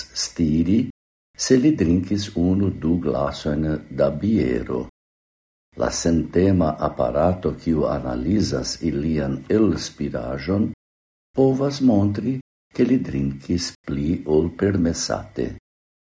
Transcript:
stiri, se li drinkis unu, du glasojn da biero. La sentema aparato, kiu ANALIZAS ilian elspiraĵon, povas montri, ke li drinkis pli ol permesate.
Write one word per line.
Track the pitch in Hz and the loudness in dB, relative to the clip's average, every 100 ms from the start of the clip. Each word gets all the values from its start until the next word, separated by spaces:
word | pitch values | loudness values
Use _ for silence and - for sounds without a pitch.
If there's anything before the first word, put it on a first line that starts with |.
| - | -8
stiri, | - - - 80 78 82 110 - - _ _ _ - | -8 -6 -2 2 2 2 2 0 -6 _ _ _ -6
se | - 131 | 2 4
li | 147 156 | 4 4
drinkis | 82 90 - 101 101 85 | 2 2 0 -4 -4 -2
unu, | 90 95 95 | 0 2 0
du | - 80 87 | 0 0 0
glasojn | 78 64 71 69 78 76 78 73 - | 0 -2 -2 -4 -4 -2 -2 -4 -4
da | 69 71 | 0 0
biero. | 73 101 107 64 60 - 64 62 - _ _ _ _ _ _ _ - | 0 0 2 2 0 -2 -6 -6 -16 _ _ _ _ _ _ _ -4
La | 62 | -4
sentema | - 87 82 71 - 95 92 78 71 | -2 0 0 2 2 4 4 2 -2
aparato, | 76 - 60 69 85 92 - - | -4 -2 -2 2 0 0 -4 -4
kiu | - 78 65 | -2 0 0
ANALIZAS | 71 67 60 - 104 92 65 62 - | -2 -4 -4 0 0 0 -2 -6 -4
ilian | 80 69 76 78 67 67 - | -4 -2 -2 -2 -2 -4 0
elspiraĵon, | 107 104 80 - - 71 67 60 67 71 98 - - _ _ _ _ _ - | 2 2 0 -6 -8 -6 -6 -8 -6 -2 -2 -2 -6 _ _ _ _ _ 2
povas | 135 131 139 139 | 2 2 -2 2
montri, | 131 101 101 104 110 131 - _ _ - | 4 4 2 0 -4 -6 -8 _ _ 0
ke | 120 | 2
li | 131 | 2
drinkis | - 67 69 69 - 87 - - | 0 -2 -4 -4 -4 -2 -4 -10
pli | - 69 73 - 78 | -8 -4 -2 -2 2
ol | 78 85 - | 2 2 0
permesate. | 98 101 85 80 - - - - 60 - - _ _ _ _ | 0 2 0 -2 -4 -6 -6 -6 -6 -8 -18 _ _ _ _